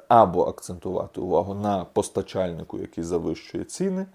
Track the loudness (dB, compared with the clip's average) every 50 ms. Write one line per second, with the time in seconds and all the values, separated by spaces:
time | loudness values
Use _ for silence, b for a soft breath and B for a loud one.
0 | 2 6 8 8 8 8 6 2 0 0 -2 -6 -10 -12 -12 -10 -8 -6 -4 -4
1 | -6 -6 -8 -6 -2 0 2 2 2 0 -4 -4 -2 0 0 -2 -4 -2 -2 -2
2 | -2 0 -2 -4 -4 -4 -4 -4 -2 -2 -4 -8 -10 -10 -10 -10 -10 -10 -8 -8
3 | -4 -2 -2 -2 -2 -2 -4 -6 -8 -10 -8 -8 -8 -8 -6 -4 -4 -2 -2 -4
4 | -6 -8 b